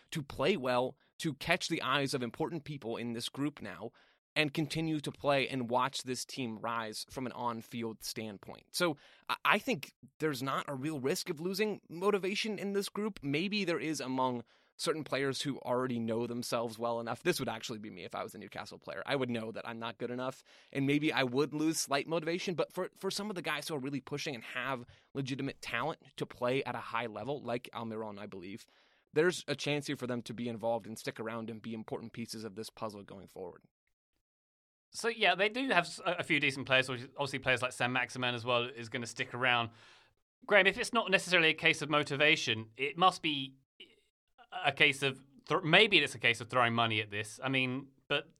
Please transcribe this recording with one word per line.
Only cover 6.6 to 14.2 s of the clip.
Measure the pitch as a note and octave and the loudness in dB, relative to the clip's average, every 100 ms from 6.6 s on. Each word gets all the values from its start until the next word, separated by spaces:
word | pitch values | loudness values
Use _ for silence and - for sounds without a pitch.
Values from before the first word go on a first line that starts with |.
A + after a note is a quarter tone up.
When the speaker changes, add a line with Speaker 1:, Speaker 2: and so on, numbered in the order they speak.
Speaker 1:
rise | A#2 A#2 A2 G#2+ - | -4 -2 -4 -8 -8
from | - B2+ | -6 -6
an | |
on-field | - A#2+ A2+ - A#2 A2+ G#2+ | -4 -4 -4 -6 -6 -6 -6
standpoint. | - - A2 G2 - - - | -8 -8 -8 -10 -14 -16 -10
So | - F3 C#3 - - - | 0 0 0 -8 -14 -6
I, | - | 0
I | C#3+ G#3 | 4 4
think | - A3+ - - A#2 - | 2 -2 -4 -18 -20 -4
there's | D#3 B2+ | -2 0
not | C3+ D3+ - | -2 -2 -4
a | |
real | C3+ D3 D3+ | -4 -4 0
risk | B2+ F#3 - | 0 0 -2
of | D3+ | -4
losing | F3 F#3+ G#3+ G3 - | -2 0 0 -2 -8
motivation | D#3+ G3 G3+ F#3+ G3+ A3 G3+ | 0 2 2 2 -2 -2 -2
in | G3+ | 0
this | G3 G3 | 0 -2
group. | - G#3+ - | -2 -4 -2
Maybe | C#3+ D3 G3 G#3 | -2 0 2 2
there | F3 D#3+ | 2 0
is | D3+ C#3+ | 0 -2
among | B2+ C3 | -2 0